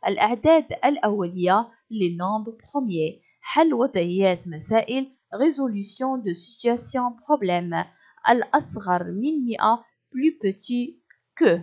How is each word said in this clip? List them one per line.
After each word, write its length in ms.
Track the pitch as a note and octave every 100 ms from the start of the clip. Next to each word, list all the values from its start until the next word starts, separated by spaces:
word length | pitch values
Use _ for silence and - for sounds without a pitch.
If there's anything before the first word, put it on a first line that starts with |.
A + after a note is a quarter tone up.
| -
الأعداد 580 | G3+ G#3 A#3 D4+ D#4+ D#4 - C4+
الأولية، 800 | C#4+ G#3+ G3+ F3 F3+ F3+ G3 A3+ _ _
les 240 | A3 F3+ E3+
nombres 400 | F#3 G#3+ A3 A3
premiers. 580 | _ C#4+ B3 E3+ D#3 - _ _
حل 320 | - - E4
وضعيات 720 | B3 C4 F#3+ F3 F3+ G3 F3+ F3+
مسائل، 600 | D#3 - A3 - B3+ C4+ _ _ G3
résolution 880 | D4 C#4 C4 G#3 G3+ - C4 C4
de 100 | G#3
situation 760 | E3+ - _ A#3+ A#3 A#3 C4 B3 A#3
problème. 640 | - D4 G3 F3 F3 E3 E3+ _ _ _ -
الأصغر 760 | B3 - D4+ - - G3 F3+
من 420 | F3 F#3 C4 D#4 B3
مائة، 380 | A3 G#3+ A#3 - _ _
plus 220 | B3+ D4+ D#4
petit 560 | G3+ G3 - A#3+ B3 - _ _ _ -
que. 200 | D4 F3